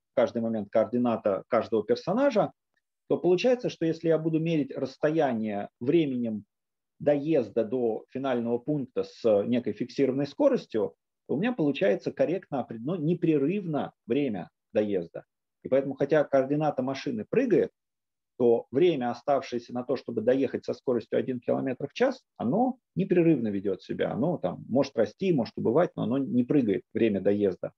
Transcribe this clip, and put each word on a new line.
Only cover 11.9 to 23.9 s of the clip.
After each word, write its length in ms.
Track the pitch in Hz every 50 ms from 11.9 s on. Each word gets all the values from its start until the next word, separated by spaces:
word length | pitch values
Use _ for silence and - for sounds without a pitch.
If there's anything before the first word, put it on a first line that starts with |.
| 196 180 - 139 -
корректно 480 | - 135 127 170 196 - - 143 127
определено 340 | 117 - 117 113 113 143 190
непрерывно 960 | 180 143 156 175 160 165 160 156 143 135 147 196 208 180 170 147 131 98 - - _ _
время 420 | - 117 143 147 131 104 90 82 - _ _ _ _ -
доезда. 520 | 107 107 104 98 90 82 82 - - - _ _ _ _ _ _ _ -
И 60 | -
поэтому, 260 | 127 139 135 139 135
хотя 280 | - 143 139 - 151 143
координата 600 | - - 135 127 135 147 151 156 147 143 - 131
машины 420 | 131 135 - - 143 123 107 104 -
прыгает, 420 | - 214 277 240 - 107 95 - _ _ _ _ _ _ _ _ _ _ _ _ _
то 300 | - 123 120 113 117 - _
время, 400 | 120 135 180 180 160 135 123 120
оставшееся 640 | 120 - - 143 139 127 127 - 123 120 - - 120
на 100 | 123 120
то, 120 | - 135
чтобы 260 | 120 - - 120 113
доехать 440 | 107 120 131 135 135 117 - 101 -
со 80 | - 123
скоростью 460 | - _ - 120 113 - - - 120
один 200 | 120 131 127 120
километр 480 | - - 123 131 135 135 127 - -
в 60 | - -
час, 300 | - 240 285 - - _ _ _
оно 420 | - 190 214 156 220 254 262 240 - _ _ -
непрерывно 540 | 160 196 - 180 180 165 165 160 127 117 107
ведёт 320 | 101 98 95 101 95 -
себя. 300 | - -